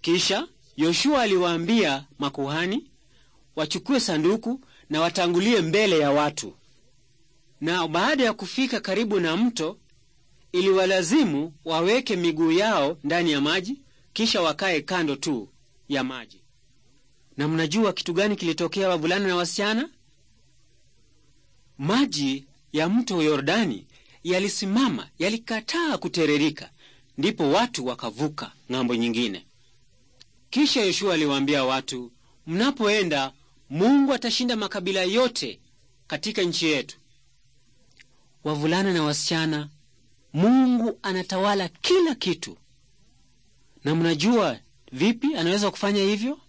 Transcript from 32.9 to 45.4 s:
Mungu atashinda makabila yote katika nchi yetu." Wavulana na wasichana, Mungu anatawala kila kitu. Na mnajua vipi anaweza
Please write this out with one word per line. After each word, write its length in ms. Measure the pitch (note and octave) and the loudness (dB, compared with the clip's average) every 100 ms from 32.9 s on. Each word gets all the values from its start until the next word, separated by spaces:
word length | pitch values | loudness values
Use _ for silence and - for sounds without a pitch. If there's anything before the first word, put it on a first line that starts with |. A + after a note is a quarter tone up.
| G#3+ F#3 C#3+ C3+ - _ _ _ | 2 2 0 -4 -8 _ _ _
Mungu 420 | D3 G#3 C#4 C#4 | 0 4 6 4
atashinda 440 | B3+ A#3+ A3+ B3 A3+ | 2 0 -2 0 -2
makabila 460 | G3+ G#3 F#3 F#3+ | -4 -4 -2 0
yote 580 | F#3 G#3+ B3+ B3 B2+ F2 _ _ _ _ _ | 2 2 2 0 -8 -10 _ _ _ _ _
katika 360 | D3+ G#3 G#3+ | -8 -6 -2
nchi 240 | F3+ E3 E3 | -2 0 0
yetu." 320 | D3 A#2+ - _ _ _ _ _ _ B5 _ _ _ - _ _ _ | 0 -4 -14 _ _ _ _ _ _ _ _ _ _ -20 _ _ _
Wavulana 480 | D3+ D3+ D3+ F3 G3 | -6 -2 0 0 0
na 100 | F3 | 0
wasichana, 640 | D3+ D3 - E3 D#3+ D3+ D3 - _ _ _ _ _ | 0 -2 -2 -2 -2 -4 -8 -16 _ _ _ _ _
Mungu 640 | D3 G3+ C4 B3+ B3 A3+ - | 2 4 6 4 2 0 -4
anatawala 640 | G3 F#3 F3+ F#3+ G3 G3+ F3+ | -4 -4 -4 -2 0 0 -2
kila 460 | - - F#4 E4 | -6 2 4 4
kitu. 420 | B3+ - E3 - - _ _ _ _ _ _ _ _ _ _ _ _ | 0 -2 -4 -6 -16 _ _ _ _ _ _ _ _ _ _ _ _
Na 100 | C#3 | -2
mnajua 640 | D#3+ E3 D#3 F#3 A#3+ F3+ A#2 _ _ _ | 0 0 2 2 2 2 -4 _ _ _
vipi 420 | C3 F#3+ A#3 C#4 | -2 0 2 -2
anaweza 340 | C#4+ | 0